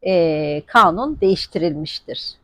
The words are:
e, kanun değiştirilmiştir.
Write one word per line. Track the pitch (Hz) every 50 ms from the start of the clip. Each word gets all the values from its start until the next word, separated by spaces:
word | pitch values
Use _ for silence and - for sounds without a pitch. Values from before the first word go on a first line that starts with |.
| -
e, | 185 190 180 170 160 156 151 151 147 147 147 147
kanun | _ - 233 220 180 165 190 247 294 311 -
değiştirilmiştir. | - 190 190 - - - _ 180 160 175 151 147 151 - - - _ - 117 - - - - _